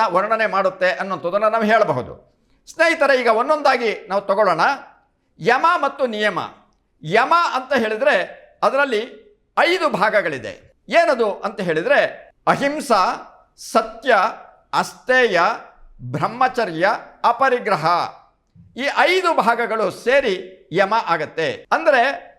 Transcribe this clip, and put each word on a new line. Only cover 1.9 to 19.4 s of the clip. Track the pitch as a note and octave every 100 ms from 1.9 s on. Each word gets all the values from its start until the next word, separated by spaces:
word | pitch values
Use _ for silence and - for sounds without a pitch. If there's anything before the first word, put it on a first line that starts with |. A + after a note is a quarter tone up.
| B2+ F#2+ - _ _ _ _ -
ಸ್ನೇಹಿತರೆ, | - E4 D#4+ C#4 C4
ಈಗ | A#3+
ಒಂದೊಂದಾಗಿ | A3 C4 D4+ C#4+ C4 A#3 - -
ನಾವು | G3
ತಗೊಳ್ಳೋಣ. | G3+ G3 G#3 D#3+ G3+ C#4 - _ _ _ _ _
ಯಮ | D#3 B3 E4 F4
ಮತ್ತು | C#4 C#4 C4
ನಿಯಮ. | G#3+ G#3+ E3+ A2 - _ _ _ _
ಯಮ | D#3 G3+ C4+ E4+ E4+
ಅಂತ | B3 C4
ಹೇಳಿದ್ರೆ | C#4 A3 G#3+ C#4 A3+ - - - _ F#3+
ಅದರಲ್ಲಿ | C4 C#4+ G#3+ B3 - - _ _ -
ಐದು | D#4 F4+ D4+
ಭಾಗಗಳಿದೆ. | G#3 G#3 G#3 E3+ C#3 G#2 F2+ _ _ -
ಏನದು | C#4 E4+ C4 A3
ಅಂತ | F3+ G3 G3+
ಹೇಳಿದ್ರೆ | F3+ D#3+ F#3 C#4 E3+ - - _ -
ಅಹಿಂಸಾ, | D#3+ C#4 D4+ - G#3+ G3 - - - _ _ -
ಸತ್ಯ, | A3+ - - - D#3+ G#3+ - - _ _
ಅಸ್ತೇಯ, | D3 F3+ - - B3+ A#3+ F3 F3+ A#3+ - _ - -
ಬ್ರಹ್ಮಚರ್ಯ, | B2 C3+ F#3 A#3 B3+ B3+ G#3 D#3+ F#3 A#3+ - -
ಅಪರಿಗ್ರಹ. | G#3 A#3+ C4+ B3 G#3 F3+ D#3 F3 A#2+ - _ _ _ _ - -
ಈ | C4+ G#3+
ಐದು | C#4+ F#4 F4+
ಭಾಗಗಳು | D4+